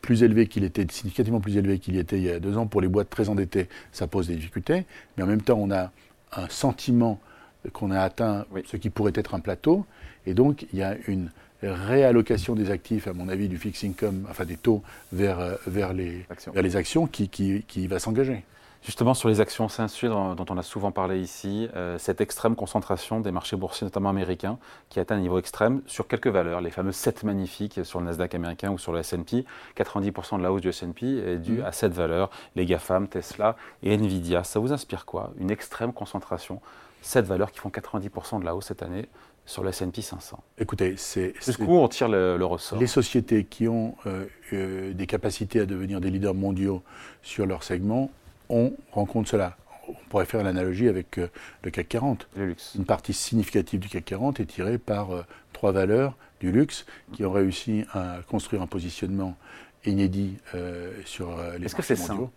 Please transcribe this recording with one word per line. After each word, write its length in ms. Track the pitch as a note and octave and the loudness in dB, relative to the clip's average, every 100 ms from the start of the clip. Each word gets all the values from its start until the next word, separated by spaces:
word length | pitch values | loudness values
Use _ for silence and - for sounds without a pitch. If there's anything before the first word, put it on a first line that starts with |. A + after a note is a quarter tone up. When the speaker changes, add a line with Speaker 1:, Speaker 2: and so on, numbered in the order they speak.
Speaker 1:
plus 200 | - A#2 | 4 8
élevés 240 | A#2 A2 G#2+ | 8 8 4
qu'ils 160 | - | 4
étaient, 240 | F#2+ F#2+ F2+ | 0 0 -2
significativement 520 | - G#2 - A2+ A#2 | -2 -6 0 2 0
plus 160 | G2+ G2+ | 2 2
élevés 240 | G2 F#2+ | 2 0
qu'ils 160 | - F#2 | 0 -2
étaient 220 | F2 G2+ | 0 0
il 60 | |
y 60 | F2+ | 0
a 80 | E2+ | -2
deux 200 | F#2+ G#2 | -2 -2
ans, 80 | A2 | 2
pour 140 | G#2 | 2
les 80 | F#2 | 4
boîtes 220 | G2 G2+ | 2 0
très 180 | - G#2 | 0 2
endettées, 400 | G2+ F#2 G2 F2+ - - | 2 2 0 -2 -8 -18
ça 160 | - F2 | -6 -2
pose 220 | G2+ E2+ | 0 -2
des 80 | E2+ | -4
difficultés. 480 | D#2+ - F2+ F3 F#3 - - - | -4 -6 0 0 0 -14 -12 -2
Mais 80 | |
en 20 | F#2 | 0
même 160 | G#2+ | 2
temps, 160 | G#2 A2+ | 4 4
on 140 | G2+ | 4
a 180 | G2 F#2 - _ _ _ | 0 -2 -10 _ _ _
un 160 | - F2 | -8 -8
sentiment 720 | - C#3 A#2 - A#2+ A#2 G2+ - - - _ - | 0 0 0 2 4 4 0 -10 -20 -20 _ -14
qu'on 180 | - G#2 | -6 0
a 100 | F#2+ | 2
atteint 460 | F#2+ - A2+ G2+ G#2+ | 0 2 0 0 -4
Speaker 2:
Oui. 120 | F#2+ - | -8 -6
Speaker 1:
ce 100 | F#2+ | -6
qui 140 | G#2+ | -4
pourrait 220 | - G#2 | 2 2
être 200 | G2+ G2+ | 2 -2
un 60 | F2+ | -4
plateau. 460 | G2+ F2+ D3+ F#3 G3+ - - - - | -4 0 4 4 2 -12 -20 -10 0
Et 80 | |
donc, 320 | F#2 C#3 C#3+ - | 4 6 4 -4
il 60 | F#2+ | -2
y 40 | |
a 140 | F#2+ G#2 - | -2 -2 -2
une 240 | F#2+ E2+ - - _ | -2 -2 -10 -20 _
réallocation 920 | G2+ F#2 G2 C3 C3 A#2+ A2 G#2+ G#2+ | -6 -4 2 6 8 8 6 2 2
des 160 | A2 G2+ | 0 0
actifs, 360 | F#2+ - A2 G2 | -2 0 -2 -2
à 60 | |
mon 160 | F2+ F2+ | -6 -4
avis, 200 | F#2+ G2+ | -2 -2
du 80 | F2 | -2
fixed 320 | G#2+ F2+ G#2 | -6 -4 -6
income, 380 | F#2 G#2+ F#2+ G2 | -2 -2 -2 -6
enfin 140 | - | -6
des 120 | A#2+ E2+ | -6 2
taux, 260 | A#2+ G#2+ - - - | 4 4 0 -20 -8
vers, 260 | F2+ G2+ F2+ | 2 2 2
euh, 160 | F2+ G2 - | -2 -4 -2
vers 260 | F#2+ F#2+ | -2 0
les, 340 | F#2 F2+ F2 F2+ | -2 -4 -6 -12
Speaker 2:
Actions. 240 | F2 - | -14 -4
Speaker 1:
vers 100 | F#2+ | 0
les 140 | F#2 F#2+ | 2 2
actions 300 | F2 D#3+ E3 | 2 2 2
qui, 220 | - G2 | 0 -4
qui, 360 | - G2 G2 - | 0 0 0 -4
qui 180 | - F#2 | -4 -2
va 120 | F#2 | -2
s'engager. 460 | - A2+ C3+ A2 - - - - | 0 2 2 -2 -8 -20 -20 -16
Speaker 2:
Justement, 300 | - - A#2+ | -12 2 4
sur 140 | B2+ A#2 | 4 4
les 120 | G#2 | 4
actions, 280 | G#2+ - A2 | 4 2 -2
c'est 120 | - | -2
un 60 | A2 | -4
sujet 220 | - B2 | -2 0
dont, 260 | G#2 F#2+ | 2 0
dont 120 | F2+ F2+ | -2 -4
on 80 | F#2 | -4
a 60 | |
souvent 260 | F2 G#2 G2 | -4 -4 -2
parlé 300 | F#2+ F#2 F#2+ | 0 0 0
ici, 480 | F2+ - G2 G2+ A2+ - | -4 -8 -6 -4 -4 -4
euh, 220 | F2 F2 | -4 -4
cette 220 | - - | -2 0
extrême 360 | - - A2+ A#2 | -2 0 0 0
concentration 640 | G2+ G#2+ - F#2 - A2 | -2 -2 0 -4 -2 -2
des 100 | G#2 | -2
marchés 240 | F2+ - | -4 -4
boursiers, 300 | G2 F2+ - | -4 -4 -4
notamment 240 | G2 G2 G2 | -4 0 0
américains, 500 | G2 F#2 F2+ F#2+ B2 - - _ | 0 0 -2 -4 -6 -10 -20 _
qui 100 | - | -4
atteint 160 | F2 | 0
un 60 | G#2 | 0
niveau 180 | F2+ F#2 | 2 0
extrême 440 | - - A2 C3+ - | -2 2 2 2 -4
sur 220 | - - | -8 -4
quelques 180 | A2 C3 | 0 2
valeurs. 340 | G2 E2+ F2 | 2 2 -2
Les 120 | F2 | -4
fameux 180 | F#2+ F#2+ | -2 -4
sept 320 | F#2 - - | 0 -2 0
magnifiques 600 | G#2+ G2+ F2+ - G#2 - | -2 -2 -4 -6 -6 -6
sur 160 | E2+ F2+ | -6 -4
le 60 | F2 | -4
Nasdaq 280 | E2 F2+ | -2 -2
américain 380 | F2 E2+ E2 G2 | -2 -6 -4 -4
ou 60 | F#2 | -4
sur 140 | - | -4
le 60 | E2+ | -4
S 140 | E2 | -4
and 100 | F2+ | -6
P. 220 | - A#2+ B2+ - - - | 0 -2 -2 -14 -18 -4
Quatre-vingt-dix 340 | G2+ G#2 G2+ | -2 0 -2
pour 160 | G2 - | -4 -6
cent 100 | G2+ | -2
de 60 | |
la 80 | F2+ | 0
hausse 120 | G2 | 0
du 60 | F2+ | -2
S 120 | E2+ | -4
and 80 | F2 | -8
P 160 | E2 B2 | -6 -4
est 320 | C3+ F#2+ F2 | -2 -2 -4
due 200 | E2 A2+ | -2 -2
Speaker 1:
Mhm. 60 | |
Speaker 2:
à 60 | G2 | -2
sept 220 | - G#2 | 0 0
valeurs, 380 | E2+ E2 E2+ G2 - - - | 2 0 2 0 -4 -8 -2
les 100 | F2+ | 2
gafam, 400 | E2+ - F#2 G2 | 2 2 0 0
Tesla 500 | F#2+ - - G#2+ A2+ - - | -6 -8 0 0 0 -14 -6
et 100 | F#2+ | 2
Nvidia. 480 | G#2 G#2+ F#2+ E2+ F2 | 4 4 2 2 0
Ça 160 | F2+ G#2+ | 2 0
vous 140 | A#2+ | 0
inspire 320 | C#3+ - F#2 | -2 -4 -10
quoi ? 280 | - F2+ G2+ - | -6 -8 -8 -4
Une 140 | F#2+ | -2
extrême 400 | G#2 - - A#2 | -2 -6 -6 -6
concentration, 680 | - G2+ F#2+ - - - F#2 - - - - | -6 -8 -8 -6 -8 -6 -12 -12 -20 -20 -18
sept 220 | - C3 | 2 2
valeurs 280 | F#2 F#2+ G#2 | 4 0 0
qui 80 | - | -2
font 100 | G2+ | -8
quatre-vingt-dix 400 | G2+ - G#2+ G2+ | -8 -6 -6 -6
pour 160 | - - | -10 -6
cent 140 | G#2 | -6
de 40 | |
la 120 | E2+ F2 | -4 -6
hausse 100 | - | -8
cette 160 | F#2+ | -10
année 240 | E2+ F2+ - - - _ - | -8 -8 -10 -16 -20 _ -14
sur 160 | - | -6
le 60 | G2 | -4
S 140 | F#2 | -2
and 80 | F#2 | -4
P 120 | G2+ | -6
cinq 200 | - F2+ | -10 -12
cents. 200 | - - _ - | -14 -18 _ -6
Speaker 1:
Écoutez, 360 | G#2+ G#2+ F#2+ G2 | -4 0 0 0
c'est, 380 | - - F#2 - | -6 -2 -2 -2
Speaker 2:
Jusqu'où 260 | - A#2 A2+ | -4 0 6
Speaker 1:
c'est 40 | |
Speaker 2:
on 160 | F3 A#2+ | 8 8
tire 220 | - A#2+ | 4 2
le, 280 | G2+ F#2 F2 | 4 4 2
le 80 | |
ressort ? 360 | F2+ E2+ - G#2+ | 0 -2 -4 0
Speaker 1:
les 80 | B2 | 2
sociétés 560 | - A#2 B2 - A2 | 4 4 2 4 2
qui 240 | G2 - A2+ | 2 0 0
ont, 260 | A2+ A2+ - G#2 | 2 -2 -6 -6
euh, 180 | F#2+ G2 - - | -6 -8 -14 -8
euh, 380 | G2 F#2+ F#2+ F#2+ | -4 -4 -4 -6
des 140 | F#2 F2+ | -6 -2
capacités 540 | G#2+ G#2+ - G2+ A#2 | -2 -2 -4 0 2
à 60 | G2 | 2
devenir 340 | F#2+ F#2+ G2 | -2 -4 -2
des 100 | F#2 | 0
leaders 240 | F#2+ G2+ | 0 0
mondiaux 480 | F#2+ G2 F#2+ G2 F#2 - - - - | 2 0 2 0 0 -8 -20 -20 -20
sur 240 | - - F#2+ | -10 -2 0
leur 160 | F#2 | -2
segment, 480 | - F#2 G2+ A#2+ C3+ - - _ - | -4 -2 2 0 -2 -6 -20 _ 0
on 260 | A#2 B2 - - | 2 2 0 -6
rencontre 400 | - G#2 A#2 G#2 | -2 0 0 2
cela. 260 | G#2 F2+ - - - - | 0 0 -4 -20 -20 -16
On 60 | - - | -16 -2
pourrait 160 | G#2 F2+ | 0 2
faire 180 | A2+ | 2
l'analogie 420 | G2 F#2 F#2 F#2 A#2+ | 0 0 0 4 4
avec, 300 | F#2 F2+ - | 4 -2 -4
euh, 120 | F2 - - - | -4 -6 -20 -10
le 60 | F#2+ | -6
cac 180 | F#2 E2+ | -4 -2
quarante. 400 | A#2 C#3 A2 - G2 | 0 0 -2 -6 -4
Speaker 2:
Le 120 | F#2+ | -4
luxe. 260 | F2 - G2+ | -4 -8 -6
Speaker 1:
Une 80 | |
partie 300 | F#2 G#2+ - | 0 0 2
significative 640 | F#2+ - A2+ G2 G#2+ - G2 | -4 0 0 2 2 2 -4
du 80 | G2 | -4
cac 160 | F2+ | -8
quarante 360 | - G2 C3+ C3+ | -6 -2 -2 -2
est 40 | |
tirée 320 | F#2+ - F#2 A#2 | -6 -4 -2 -2
par, 340 | - G#2 G2 | -2 -2 -2
euh, 100 | F2+ F2+ - _ | -6 -8 -18 _
trois 180 | - G#2 | 0 2
valeurs 440 | F#2+ F#2+ A2+ C#3 - - _ | 4 4 4 2 -2 -20 _
du 140 | F#2 | 2
luxe 320 | G#2 D#3 - - - - | 4 4 0 -14 -20 -16
qui 100 | - | -4
ont 80 | G2+ | 0
réussi 520 | G2 F#2+ F2+ - G#2+ A2 | 4 4 2 -2 -2 0
à 240 | G2 F2+ F2 F2+ | -4 -4 -8 -4
construire 320 | A2 - G#2 | -4 -2 -4
un 60 | F2+ | -2
positionnement 720 | F#2+ F2 - F#2 G2 F#2 F2 - - - _ - | -4 -6 -4 -2 -2 -4 -8 -18 -20 -20 _ 0
inédit, 500 | G2 F#2+ G2 G2 G2 - | 2 2 2 -2 -6 -10
euh, 380 | F2+ F2+ F2 F2 G#2 F#2+ | -8 -6 -8 -10 -12 -14
sur, 240 | - F2 | -10 -8
euh, 260 | E2+ E2+ F2 | -6 -8 -6
les 80 | |
Speaker 2:
Est-ce 100 | F2+ | -6
que 60 | - | -6
Speaker 1:
marchés 160 | - A#2+ | 0 0
Speaker 2:
c'est 60 | |
sain ? 120 | - | 0
Speaker 1:
mondiaux. 160 | G2+ B2+ | -4 -6